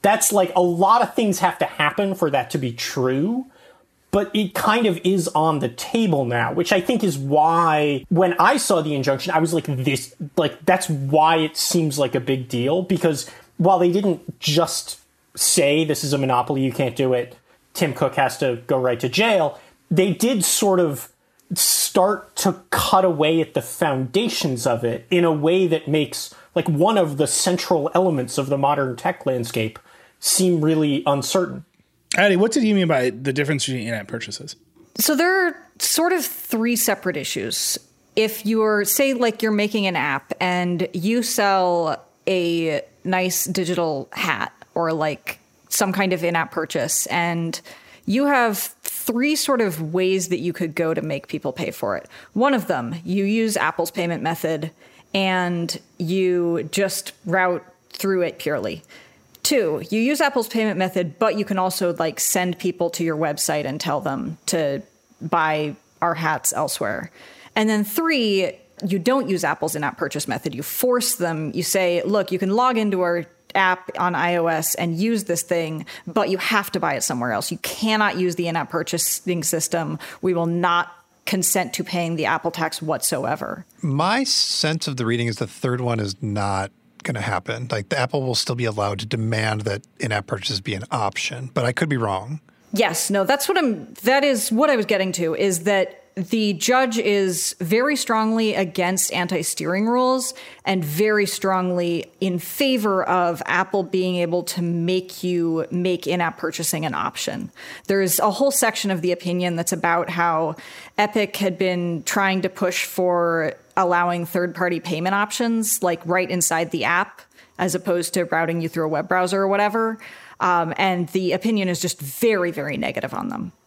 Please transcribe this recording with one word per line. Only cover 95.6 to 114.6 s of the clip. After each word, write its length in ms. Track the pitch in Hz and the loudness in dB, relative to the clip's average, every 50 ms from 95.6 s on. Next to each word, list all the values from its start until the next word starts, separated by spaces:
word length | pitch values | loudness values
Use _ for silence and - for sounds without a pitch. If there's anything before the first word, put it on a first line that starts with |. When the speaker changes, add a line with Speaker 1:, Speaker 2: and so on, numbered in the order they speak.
| 165 | 0
Speaker 3:
that 320 | 202 202 196 185 185 - - - _ _ | 2 2 2 2 0 -4 -16 -20 _ _
the 360 | - 185 - - 226 214 208 202 | -8 -4 -2 0 0 0 0 0
judge 440 | 160 - - 254 254 269 254 220 226 | 0 2 2 4 4 4 2 0 0
is 580 | - - 208 202 196 190 180 160 - - - _ | 0 2 2 2 2 0 0 -2 -4 -4 -4 _
very 340 | 185 160 196 226 247 294 294 | -2 0 2 2 2 2 0
strongly 580 | 262 - - 233 220 220 220 220 226 226 214 202 | -2 0 0 0 0 2 2 2 2 0 0 0
against 600 | - 196 170 160 - 180 175 185 185 - - - | 0 -2 -2 -2 -2 0 0 0 0 -2 -2 -2
anti-steering 720 | - 180 165 185 165 160 - - - 156 156 175 190 208 226 | -2 -2 -2 -2 -2 -2 -4 -4 -4 -4 -2 0 0 0 0
rules 460 | 240 247 254 254 262 262 247 - - - - - - - _ | 2 2 2 2 0 0 -2 -6 -10 -12 -16 -20 -20 -10 _
and 180 | - 196 190 165 | -2 -2 -2 -2
very 420 | 147 147 160 208 214 214 208 202 | -2 0 0 2 2 4 2 0
strongly 840 | 196 - - - 190 190 185 185 180 180 180 175 175 170 170 - - _ _ | 0 -2 -2 -2 0 0 0 0 0 -2 -2 -2 -2 -2 -4 -6 -8 _ _
in 180 | 190 190 180 175 | -2 -2 -2 -2
favor 680 | 165 - - - 285 269 262 247 208 214 196 190 - | -6 -8 -4 0 0 2 2 2 2 2 0 0 0
of 360 | - - 185 175 170 170 151 - | 2 2 2 2 0 0 -2 -2
Apple 380 | - 139 175 190 185 - 202 185 | 0 0 0 0 0 0 -2 -2
being 340 | - - 190 185 185 180 180 | 0 -2 -2 0 0 0 0
able 260 | 175 170 170 180 175 | 0 0 0 -2 -2
to 180 | - - 180 | -4 -4 -2
make 600 | 175 170 170 170 170 175 185 185 185 185 - - - | -2 -2 0 0 0 0 0 0 -2 -4 -14 -6 -4
you 420 | 180 180 175 170 165 160 160 156 - | -2 0 0 0 0 0 -2 -4 -4
make 340 | - 180 175 185 180 170 - | -4 -2 0 0 -2 -2 -2
in-app 320 | - 165 180 170 165 156 - | -2 -2 0 0 -2 -4 -4
purchasing 480 | - 160 - - 170 - - 160 156 | -8 -6 -6 -4 -4 -4 -2 -2 -4
an 80 | 156 120 | -4 -4
option. 560 | 73 95 135 - - - - - - - - _ - - - - - - - | -4 -4 -4 -4 -6 -6 -6 -6 -8 -10 -12 _ -16 -18 -18 -18 -18 -4 0
There 140 | 196 196 | 0 2
is 180 | 190 180 175 - | 2 2 0 2
a 120 | - 208 | 2 0
whole 200 | 190 - 277 277 | 2 2 0 2
section 400 | 277 - - 226 214 - - 202 | 2 2 0 0 0 -2 -2 -2
of 100 | 190 175 | -2 0
the 120 | 160 180 175 | 0 -2 -2
opinion 420 | 175 - 180 175 180 180 180 170 | -2 -2 -4 -2 0 -2 -2 -2
that's 160 | 165 170 - | -2 -2 -2
about 380 | - 165 - 170 170 170 170 175 | -2 0 2 2 2 2 0 -2
how 480 | 170 175 170 170 160 156 165 156 160 - - - - - - - _ - | -2 0 0 2 2 2 0 -2 -4 -8 -14 -18 -18 -20 -20 -10 _ 0
Epic 400 | 208 208 208 226 208 196 - - | 0 2 2 0 -2 0 -2 -2
had 200 | 202 190 180 - | -2 -2 0 0
been 460 | 196 185 180 180 175 175 170 160 - | 0 0 0 0 -2 -2 -4 -4 -4
trying 380 | - - 208 196 190 190 190 | -2 0 2 2 2 2 0
to 80 | 180 185 | 0 -2
push 340 | 185 - 208 180 180 - - | -4 -2 -2 -2 -2 -2 -6
for 720 | - - - 185 180 175 175 170 170 165 165 160 147 - - _ _ _ - | -4 -2 0 0 2 2 2 2 2 0 0 -2 -2 -4 -8 _ _ _ 0
allowing 480 | 190 175 175 175 175 175 175 175 170 | 2 2 2 2 2 0 0 -2 -4
third-party 560 | 165 - 185 175 180 165 170 | -4 -2 -2 -2 -2 -2 -2